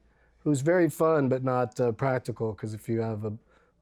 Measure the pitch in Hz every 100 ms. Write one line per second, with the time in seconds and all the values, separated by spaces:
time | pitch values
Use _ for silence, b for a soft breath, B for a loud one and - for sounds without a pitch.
0 | _ _ _ _ 151 139 147 185 165 -
1 | 160 156 131 131 131 123 120 - 123 113
2 | 135 127 - 110 110 101 110 107 - 113
3 | 113 107 107 110 b b b b